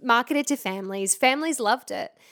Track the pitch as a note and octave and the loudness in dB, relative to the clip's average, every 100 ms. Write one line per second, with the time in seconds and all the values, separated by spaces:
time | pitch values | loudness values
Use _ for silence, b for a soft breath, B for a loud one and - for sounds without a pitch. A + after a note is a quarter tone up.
0 | A#3+ A#3 B3 D4 C4 C#4 F#3+ F#3+ F#3+ G3 | 2 2 2 0 0 -2 -4 -6 -6 -4
1 | G3 - B3+ C#4 D#4+ C#4+ G#3+ B3 - - | -2 2 2 2 0 0 0 0 -2 -8
2 | - - b | -8 -12 b